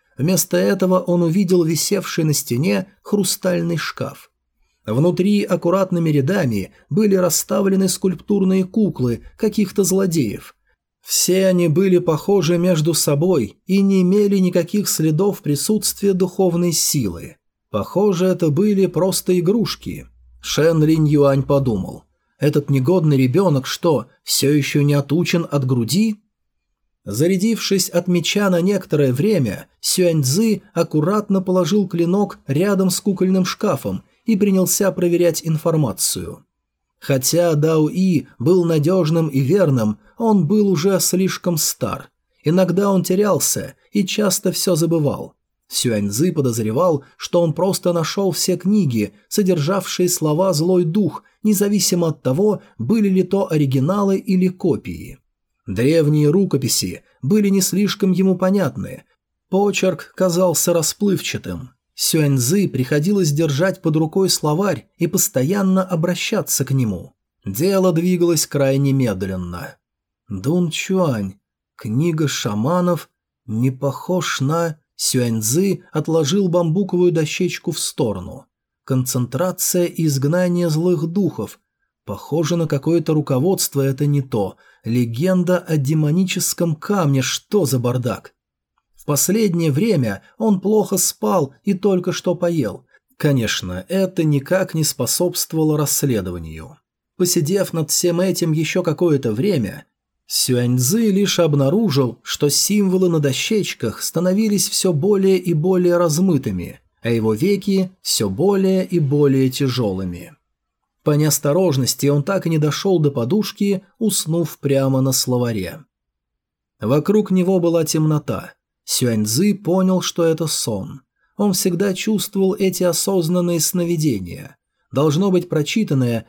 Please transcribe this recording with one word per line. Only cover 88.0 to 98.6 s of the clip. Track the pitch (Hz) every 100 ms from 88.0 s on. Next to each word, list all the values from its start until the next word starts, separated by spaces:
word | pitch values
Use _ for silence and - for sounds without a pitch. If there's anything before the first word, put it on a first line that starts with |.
| 117 95 - _ _ _ _ _ _ _
В | -
последнее | 143 - 220 208 165 160
время | 135 226 165 110 98 - -
он | 220 190
плохо | 196 214 - 185
спал | - - 214 190 135 -
и | 202
только | 202 208 185 180
что | - 185 170
поел. | 175 165 107 - _ _ _ -
Конечно, | 151 135 107 - 92 90 -
это | 190 185 185
никак | 156 143 139 185 185
не | 156
способствовало | 151 - 120 - 180 175 - 160 156 151
расследованию. | 147 - 139 110 90 87 82 80 76 - _ _ _ -
Посидев | 180 175 147 196 170
над | 165 156
всем | - 175 170
этим | 190 180 165
еще | 156